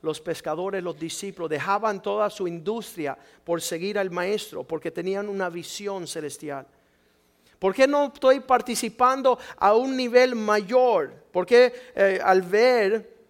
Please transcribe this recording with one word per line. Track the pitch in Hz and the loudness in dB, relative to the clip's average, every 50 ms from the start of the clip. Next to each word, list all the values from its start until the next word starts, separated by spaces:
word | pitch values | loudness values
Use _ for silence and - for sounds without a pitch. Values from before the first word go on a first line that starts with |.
los | - 156 151 - | -6 -6 -8 -6
pescadores, | - 175 160 - - 160 156 160 180 196 196 190 | -8 -8 -10 -8 -6 -8 -6 -6 -6 -6 -6 -6
los | 175 175 160 147 | -6 -8 -8 -8
discípulos, | 160 165 - - - 196 180 - 170 160 | -10 -10 -10 -10 -12 -12 -10 -10 -6 -6
dejaban | 156 143 - 185 196 208 214 220 202 190 | -4 -4 -2 -2 -2 0 0 -2 -4 -4
toda | - 208 202 214 208 208 | -6 -4 -2 -2 -2 -4
su | 208 - 190 175 | -4 -6 -6 -6
industria | 170 170 156 190 220 233 214 - - 175 151 139 - - _ _ _ _ _ | -6 -6 -6 -6 -6 -6 -8 -12 -10 -8 -6 -6 -6 -8 _ _ _ _ _
por | - 170 165 | -4 -4 -4
seguir | 160 - 180 160 180 202 202 | -4 -6 -6 -6 -6 -4 -4
al | 208 196 190 | -4 -4 -4
maestro, | 175 175 180 185 214 208 - - - - - | -4 -4 -2 -2 -2 -4 -6 -10 -12 -12 -8
porque | - 165 156 - 165 | -8 -8 -6 -6 -8
tenían | - 180 175 190 190 196 202 208 | -8 -6 -6 -4 -6 -6 -6 -6
una | 196 196 190 180 | -6 -6 -6 -6
visión | 170 175 165 - - - 202 202 196 190 170 | -6 -10 -12 -12 -14 -10 -10 -8 -8 -8 -10
celestial. | 147 - 165 151 143 143 - - 147 139 135 - _ _ _ _ _ _ _ _ _ _ _ _ _ _ _ _ _ _ _ | -10 -10 -10 -10 -10 -12 -12 -12 -12 -12 -12 -14 _ _ _ _ _ _ _ _ _ _ _ _ _ _ _ _ _ _ _
¿Por | - 190 | -2 0
qué | 190 - 269 | 4 4 4
no | 277 285 285 285 | 4 4 2 0
estoy | 269 - - - 262 269 277 | 0 -4 0 4 4 4 4
participando | 220 - 254 247 247 - 233 - - 220 - - 247 254 262 269 262 262 240 247 - - - | 2 0 0 0 0 -2 -6 -4 -4 -6 0 2 2 2 2 2 2 0 0 0 -6 -20 -6
a | - - 202 | 2 2 4
un | 214 226 254 269 262 | 4 4 2 0 -2
nivel | 254 254 240 226 247 254 254 247 | -4 -4 2 4 4 4 4 2
mayor? | 226 214 208 208 214 202 180 247 254 254 247 220 175 147 - - - _ _ | -4 0 0 0 0 0 2 2 4 4 4 2 0 0 -4 -8 -20 _ _
¿Por | - 185 180 | -4 -4 0
qué, | - 240 240 254 247 240 - - - - | 6 6 6 6 6 2 -6 -18 -10 0
eh, | - 196 196 190 190 | 2 2 2 2 2
al | - - 185 190 | 2 4 4 4
ver | 185 175 190 208 233 254 254 233 208 190 - 220 - - - _ _ | 4 2 2 4 4 4 4 4 2 2 0 -2 -4 -10 -20 _ _